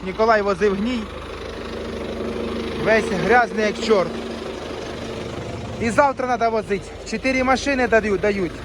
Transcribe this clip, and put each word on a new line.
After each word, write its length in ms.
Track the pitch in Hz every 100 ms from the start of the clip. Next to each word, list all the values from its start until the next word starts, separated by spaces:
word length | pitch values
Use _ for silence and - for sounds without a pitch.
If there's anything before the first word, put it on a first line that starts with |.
| 185
Ніколай 360 | 185 226 220
возив 340 | 202 180 208 196
гній. 280 | 226 247 208 - - - - - - - - - - - - - - - - - 202
Весь 200 | 220 226 190 175
грязний, 400 | 247 226 220 214
як 140 | 190
чорт. 320 | 214 208 170 - - - - - - - - - - - - - - - - -
І 80 | 226
завтра 380 | 208 285 262 254
треба 220 | 240 233
возити. 360 | 220 190 202 - - -
Чотири 340 | 220 262 262
машини 440 | 254 254 277 269 240
даю-, 300 | 220 208 185
дають. 340 | 208 202 170 -